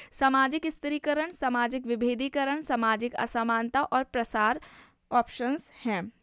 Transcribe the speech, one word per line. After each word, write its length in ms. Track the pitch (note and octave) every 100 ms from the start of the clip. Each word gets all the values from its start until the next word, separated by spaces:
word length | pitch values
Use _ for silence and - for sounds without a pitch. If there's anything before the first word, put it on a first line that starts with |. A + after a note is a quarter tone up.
| -
सामाजिक 540 | - C4+ C4+ C4+ D#4 D#4+
स्त्रीकरण, 600 | - C#4+ D4 D4+ D4 D#4+
सामाजिक 580 | - C#4 B3 A#3+ B3+ B3+
विभेदीकरण, 720 | A#3 A#3+ A#3 C4+ C#4+ C4+ D4
सामाजिक 540 | D#4 A#3+ A3+ G#3+ A#3+
असमानता 680 | - A#3 A#3+ A#3 A3+ A#3 C4+
और 220 | D4+ B3+
प्रसार 560 | C4 B3 A#3 A3+ G#3+ D4 - - - _ -
ऑप्शंस 580 | A#3+ A#3 - B3 D4+ - -
हैं। 280 | A#3+ C4 G#3+ -